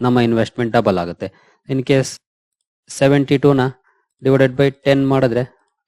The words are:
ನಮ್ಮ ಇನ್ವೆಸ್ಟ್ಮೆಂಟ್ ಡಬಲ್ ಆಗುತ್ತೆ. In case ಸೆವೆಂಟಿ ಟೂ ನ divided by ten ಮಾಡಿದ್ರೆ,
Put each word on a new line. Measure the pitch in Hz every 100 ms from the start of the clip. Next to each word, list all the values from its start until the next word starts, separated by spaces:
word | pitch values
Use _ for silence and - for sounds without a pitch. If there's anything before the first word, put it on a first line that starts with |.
ನಮ್ಮ | 123 120
ಇನ್ವೆಸ್ಟ್ಮೆಂಟ್ | 117 113 110 - 117
ಡಬಲ್ | 98 104 92
ಆಗುತ್ತೆ. | 87 85 95 - _ _ -
In | 135
case | 127 135 127 - _ _ _ _ _ _ _
ಸೆವೆಂಟಿ | - 139 143 135 139
ಟೂ | 143
ನ | 139 127 - _ _ _ _
divided | 131 135 135 127
by | 139 135 143
ten | 139 135
ಮಾಡಿದ್ರೆ, | 135 131 117 123 _ _ _